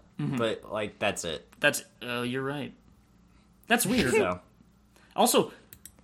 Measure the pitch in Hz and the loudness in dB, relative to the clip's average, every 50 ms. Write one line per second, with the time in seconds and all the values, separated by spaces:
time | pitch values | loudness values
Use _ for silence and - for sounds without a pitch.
0 | - _ _ - 147 139 139 120 117 110 101 - - - 90 107 107 101 - - | -20 _ _ -6 -4 -4 -2 0 0 0 -2 -4 -8 -8 -6 -6 -6 -6 -4 -2
1 | 110 101 92 - - 85 76 - - - - - - 147 135 - - - _ - | 0 0 0 -2 -4 -6 -6 -6 -10 -14 -6 0 0 0 0 0 -8 -10 _ -14
2 | - 123 120 120 120 123 123 131 135 135 143 147 131 - - _ - - _ _ | -8 -6 -4 -4 -4 -4 -4 -4 -4 -4 -6 -6 -8 -10 -12 _ -20 -20 _ _
3 | _ _ _ _ _ _ _ _ _ _ _ _ _ - 226 240 - 180 247 247 | _ _ _ _ _ _ _ _ _ _ _ _ _ 0 2 2 2 2 2 2
4 | 156 127 - 440 - 180 - 90 - _ _ _ - _ _ _ _ _ _ - | 2 4 4 4 2 2 0 -4 -8 _ _ _ -20 _ _ _ _ _ _ -20
5 | - _ - - 208 240 - 247 160 - - - - - - - - - - - | -20 _ 0 2 2 4 4 4 2 2 -4 -16 -20 -20 -20 -20 -20 -20 -20 -20